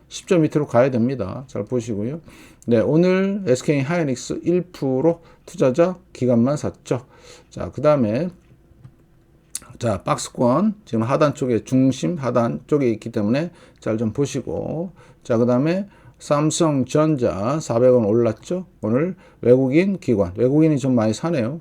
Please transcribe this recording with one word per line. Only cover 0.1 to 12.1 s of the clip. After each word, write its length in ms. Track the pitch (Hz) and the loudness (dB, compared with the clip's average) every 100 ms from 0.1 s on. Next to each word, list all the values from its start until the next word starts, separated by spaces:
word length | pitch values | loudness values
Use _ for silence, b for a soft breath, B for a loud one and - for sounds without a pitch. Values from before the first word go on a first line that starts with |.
| - - | -18 0
조 100 | 180 | 2
밑으로 300 | 151 156 147 | 2 0 0
가야 240 | 120 135 | 2 2
됩니다. 520 | 127 117 135 95 113 135 | 2 0 -2 -6 -8 -10
잘 180 | 117 104 | -10 -4
보시고요. 560 | 127 110 101 107 160 B B B B - | -4 -4 -6 -6 -8 B B B B 0
네, 120 | 117 | 2
오늘 600 | 101 151 180 185 196 202 185 | 2 2 4 2 0 -2 0
에스케이 360 | 127 - 143 | 0 0 -2
하이닉스 600 | 131 175 156 127 - - | 0 -2 -2 -4 -6 -6
일 180 | 160 180 175 | -2 -2 -2
프로 500 | - 135 131 156 170 b b - | -6 -4 0 0 0 b b -20
투자자 520 | - 135 127 175 180 - | -2 0 2 0 0 -14
기관만 420 | - 123 117 120 147 | -4 0 2 2 0
샀죠. 500 | 101 - - - - B B B B | -6 -10 -6 -6 -6 B B B B
자, 220 | - - | -12 -10
그다음에, 580 | - 147 147 110 113 180 - _ - _ _ - _ _ _ _ _ _ - - - | -2 0 2 2 0 -4 -8 _ -20 _ _ -20 _ _ _ _ _ _ -18 -18 -8
자, 240 | 117 95 | -4 -4
박스권 720 | - 147 - - 123 135 220 196 - | -4 -6 -6 -2 0 2 0 -2 -6
지금 180 | 113 | -4
하단 300 | 113 143 151 | -2 0 0
쪽에, 300 | - 131 113 | 0 -2 -2
중심 520 | - 131 131 127 160 | 0 2 2 2 -4